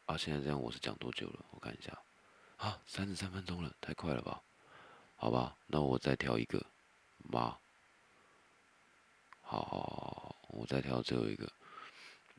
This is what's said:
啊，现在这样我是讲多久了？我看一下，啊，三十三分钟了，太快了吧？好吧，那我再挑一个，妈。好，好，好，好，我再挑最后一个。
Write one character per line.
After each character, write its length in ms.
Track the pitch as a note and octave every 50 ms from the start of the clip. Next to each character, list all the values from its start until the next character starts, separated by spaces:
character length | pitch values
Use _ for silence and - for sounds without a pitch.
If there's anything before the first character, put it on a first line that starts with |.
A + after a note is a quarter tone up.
| -
啊， 120 | - E2 D#2+
现 160 | - E2 D2+
在 80 | D2
这 80 | C2+ C#2+
样 100 | D2 C#2
我 80 | B1 A#1
是 100 | B1 -
讲 140 | - - G#1
多 140 | - A1+ B1
久 160 | - - - G1+
了？ 180 | - - - -
我 80 | - -
看 120 | - A#1
一 100 | - -
下， 160 | - - - - - - - - - - - - - - - -
啊， 200 | - G#2+ G#2 - - -
三 200 | - - G2 G2+
十 80 | F#2
三 160 | - G2 F#2+
分 140 | F2+ F#2+ F#2
钟 180 | F2 F2 F2 E2+
了， 100 | C#2+ - -
太 140 | - - D2+
快 200 | - - E2 C#2
了 80 | A1+
吧？ 200 | - - - - - - - - - - - - - - - - - - - -
好 80 | A1 A1+
吧， 240 | A#1 B1 B1 C2+ - - - -
那 140 | - D2+
我 180 | D2 C2+ B1+ B1
再 160 | - C2+ C2+
挑 220 | - - B1+ A#1 A1
一 80 | A1+
个， 200 | - - G1+ - - - - _ _ _ _ _ _ _ -
妈。 320 | - - A#1 A#1 A#1 A1+ G#1+ - - - - - - - - - - - - - - - - - - - - - - - - - - - - - - - - _ _ - - -
好， 200 | - - - G1+
好， 40 | G1+
好， 580 | - - G1+ - - G1+ - - - - - -
好， 120 | - - - - -
我 180 | G1+ G#1 A1+
再 160 | - C2+ C2+
挑 200 | B1+ C2+ B1+ B1
最 160 | A#1 - B1 A#1+
后 80 | A1
一 100 | G#1 G1+
个。 160 | - - G1+ - - - - - - - - - - - - - - - - -